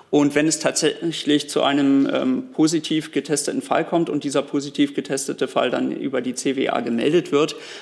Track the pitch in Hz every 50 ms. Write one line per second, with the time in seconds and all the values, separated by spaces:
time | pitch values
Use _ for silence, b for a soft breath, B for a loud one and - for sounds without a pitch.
0 | B _ - 147 147 143 143 147 151 160 156 - - 135 - - 160 151 - -
1 | - 170 156 - - 151 147 147 147 - - 151 - 139 139 147 143 139 139 139
2 | 139 - - 131 135 131 131 131 131 - - - 156 156 170 160 156 - 160 156
3 | 151 - - 139 - - 151 143 - - - 135 - - 135 143 165 - - 170
4 | 170 156 151 147 - 143 135 143 135 - - 143 139 143 139 - 147 139 - 165
5 | 135 - 143 135 - - - - 139 131 - 127 127 127 120 131 131 131 - -
6 | - 139 135 127 123 127 120 - - 139 127 - - - - - - 123 120 117
7 | - 147 156 180 - - 143 143 160 160 B B B B B B